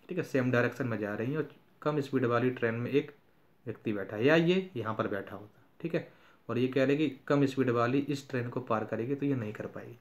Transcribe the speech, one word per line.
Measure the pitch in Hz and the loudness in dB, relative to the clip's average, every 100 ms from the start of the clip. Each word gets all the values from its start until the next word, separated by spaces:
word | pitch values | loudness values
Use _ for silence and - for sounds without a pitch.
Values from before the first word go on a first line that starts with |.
| - | -8
ठीक | 180 | -6
है, | |
same | - 135 123 | -2 0 2
direction | 120 120 - 123 | 2 2 0 -4
में | 107 | -2
जा | 104 | -2
रही | 104 120 | -2 -2
है | 151 | -2
और | 143 - _ - | -6 -10 _ -6
कम | 151 151 | -2 -2
स्पीड | 143 131 117 | 0 0 2
वाली | 120 127 | 2 2
ट्रेन | 127 117 117 | 2 0 0
में | 120 | 0
एक | 139 151 - _ _ _ _ 120 | 0 -2 -8 _ _ _ _ -12
व्यक्ति | 104 113 | -6 -4
बैठा | 104 95 107 | -4 -4 2
है | |
या | 131 165 | 6 6
ये | 170 185 185 120 | 6 2 0 -6
यहाँ | 110 | -4
पर | 110 104 | -2 -2
बैठा | 98 - 101 | -2 -8 -12
होता, | 104 - - - | -16 -20 -20 -10
ठीक | 165 | -4
है, | 165 - - - - - | -4 -6 -18 -20 -16 -6
और | 117 | 0
ये | 131 | 2
कह | 135 | 2
रहे | 131 143 | 4 4
कि | 156 - - | 0 -2 0
कम | 143 139 | 2 4
स्पीड | 135 127 | 2 2
वाली | 120 117 139 | 2 2 2
इस | 139 139 - | 0 -4 -4
ट्रेन | 127 123 | -4 -4
को | 127 | -4
पार | - 110 110 | -2 -2 -2
करेगी | 113 120 | -4 -2
तो | 139 143 | -2 0
ये | |
नहीं | 131 107 | 0 -2
कर | 104 101 | -6 -10
पाएगी, | 101 113 120 | -10 -14 -18